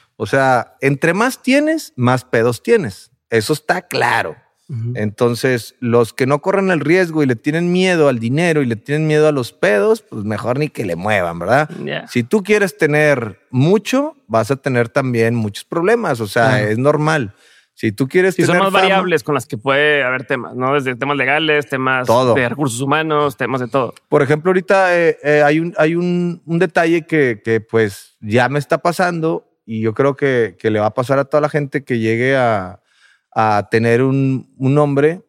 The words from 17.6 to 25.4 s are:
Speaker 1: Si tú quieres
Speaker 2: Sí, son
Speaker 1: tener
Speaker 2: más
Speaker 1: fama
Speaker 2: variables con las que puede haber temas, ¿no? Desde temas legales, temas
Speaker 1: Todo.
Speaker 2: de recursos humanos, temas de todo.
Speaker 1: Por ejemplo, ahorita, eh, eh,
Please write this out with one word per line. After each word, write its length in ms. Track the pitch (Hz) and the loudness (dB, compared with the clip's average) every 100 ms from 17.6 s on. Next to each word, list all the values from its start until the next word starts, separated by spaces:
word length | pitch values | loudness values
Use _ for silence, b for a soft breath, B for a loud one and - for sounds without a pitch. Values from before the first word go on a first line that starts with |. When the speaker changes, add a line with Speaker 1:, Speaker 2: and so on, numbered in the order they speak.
| b _ | b _
Speaker 1:
Si 160 | 113 | -4
tú 160 | 104 131 | -2 -2
quieres 260 | 185 185 | 2 0
Speaker 2:
Sí, 80 | 180 | 2
son 120 | 170 | 2
Speaker 1:
tener 100 | 175 | 2
Speaker 2:
más 80 | 196 | 2
Speaker 1:
fama 80 | 190 | 2
Speaker 2:
variables 400 | 190 196 185 160 | 2 2 2 -2
con 120 | - 147 | 0 -4
las 100 | - | -4
que 100 | 107 | -8
puede 480 | 147 160 147 147 | -2 2 2 2
haber 220 | 127 127 131 | 0 -4 -4
temas, 300 | 135 90 117 | -6 -6 -6
¿no? 180 | 127 | -2
Desde 220 | 143 131 120 | 0 -2 -4
temas 200 | 135 143 | -4 -2
legales, 540 | 127 147 160 151 143 | 0 0 2 0 -2
temas 380 | 135 131 131 127 | -4 -2 -2 2
Speaker 1:
Todo. 260 | 117 135 | 2 4
Speaker 2:
de 160 | 113 120 | 2 0
recursos 320 | 117 143 117 | -2 -4 -4
humanos, 560 | 135 147 160 151 147 - | -2 0 0 0 0 -2
temas 240 | 123 131 | -4 -4
de 60 | 123 | -2
todo. 260 | 139 120 - - | -2 -2 -6 -2
Speaker 1:
Por 140 | 151 | 0
ejemplo, 260 | 135 151 165 | 2 0 0
ahorita, 480 | 185 185 196 185 175 | 0 2 2 2 2
eh, 180 | 165 151 | 2 0
eh, 200 | 143 151 | 0 2